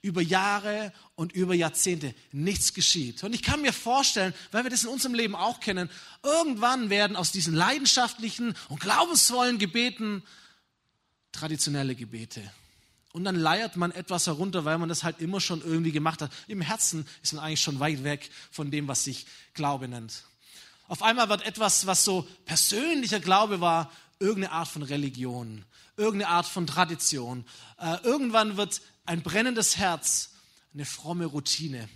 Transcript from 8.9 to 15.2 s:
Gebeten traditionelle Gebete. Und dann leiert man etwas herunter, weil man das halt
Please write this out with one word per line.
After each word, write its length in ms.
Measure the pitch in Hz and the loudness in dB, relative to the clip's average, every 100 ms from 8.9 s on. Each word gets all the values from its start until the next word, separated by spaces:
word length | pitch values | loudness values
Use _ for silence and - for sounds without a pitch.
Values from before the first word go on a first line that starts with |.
| 214 339 330 - 247 247 240 | 4 4 4 4 4 2 2
Gebeten 640 | 196 214 240 247 220 202 - - - _ _ _ _ _ _ _ _ | 0 0 0 -2 -6 -6 -10 -20 -20 _ _ _ _ _ _ _ _
traditionelle 600 | - 156 151 - 143 135 | -10 -6 -2 0 0 -2
Gebete. 480 | 123 117 117 110 - 104 - _ _ _ _ _ | -4 -8 -12 -12 -12 -14 -18 _ _ _ _ _
Und 120 | 170 | -6
dann 100 | 190 | -2
leiert 420 | 185 160 175 226 175 | 2 2 2 0 -2
man 140 | 175 | -2
etwas 360 | 175 185 240 - | -2 -4 0 0
herunter, 400 | 147 190 180 151 | 0 0 0 0
weil 100 | 160 | 0
man 140 | 170 | 0
das 120 | 165 | -2
halt 180 | 170 160 | -4 -4